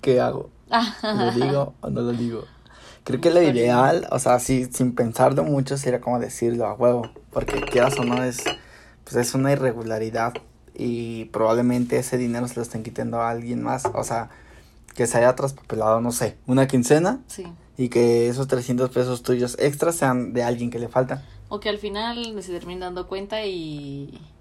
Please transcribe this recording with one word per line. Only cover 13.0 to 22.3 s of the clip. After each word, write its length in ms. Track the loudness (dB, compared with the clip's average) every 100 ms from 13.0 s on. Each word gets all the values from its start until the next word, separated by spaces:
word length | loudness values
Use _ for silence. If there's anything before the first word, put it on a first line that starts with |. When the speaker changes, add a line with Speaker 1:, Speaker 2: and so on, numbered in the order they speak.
| -4 -2
Speaker 1:
a 100 | -2
alguien 340 | -2 -4 -4
más. 180 | -2 -2 -2
O 100 | -4
sea, 260 | -4 -4 -6 -14 -20 -20 -20 _ -20
que 140 | -2 0
se 100 | 4
haya 160 | 4
traspapelado, 640 | 4 -2 -6 -8 -2 2 2
no 120 | 2
sé, 260 | 0 -4 -4 0
una 220 | 2 4
quincena. 500 | 2 4 4 4 -2 -8
Speaker 2:
Sí. 260 | -16 -16 -16 -20 -6
Speaker 1:
Y 120 | 0
que 400 | 4 4 4 2
esos 180 | 0 -2
trescientos 440 | -2 0 0 0
pesos 340 | 0 -2 -2
tuyos 320 | 0 0 0 0
extras 380 | 0 2 -2 2
sean 360 | 0 0 -2
de 100 | -2
alguien 260 | -2 -2 -4
que 80 | -4
le 80 | -2
falta. 380 | 0 0 -4 -10 -20 -12
Speaker 2:
O 100 | -8
que 100 | -4
al 100 | -6
final 640 | -6 -6 -6 -6 -8